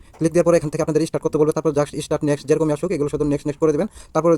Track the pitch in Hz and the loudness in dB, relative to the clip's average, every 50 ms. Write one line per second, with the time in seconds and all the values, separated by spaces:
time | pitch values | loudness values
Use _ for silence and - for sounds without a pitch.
0 | - - - - 160 165 156 175 165 175 165 - - 147 147 156 156 165 151 156 | -20 -18 -8 -4 -4 0 2 2 4 4 2 0 -2 -6 -4 -4 -2 0 0 0
1 | 165 160 - 147 - 156 - 147 156 151 139 156 - 160 143 139 147 143 - 147 | 0 -2 -2 -4 -4 -2 0 2 2 2 0 0 -2 0 0 0 0 -2 -2 -8
2 | 151 - 156 143 156 147 147 143 - 131 156 151 160 156 151 147 - - 196 143 | -6 -4 -4 -2 0 0 -2 0 0 0 0 2 2 0 0 -2 -2 -2 -2 -2
3 | 135 - - 139 147 147 143 143 - 151 139 - 160 156 147 147 190 220 - - | -2 -2 -2 -2 -2 0 -2 -2 -2 -4 -4 0 0 0 2 0 -2 -4 -6 -12
4 | - - - 160 156 170 165 | -12 -6 -2 0 2 4 4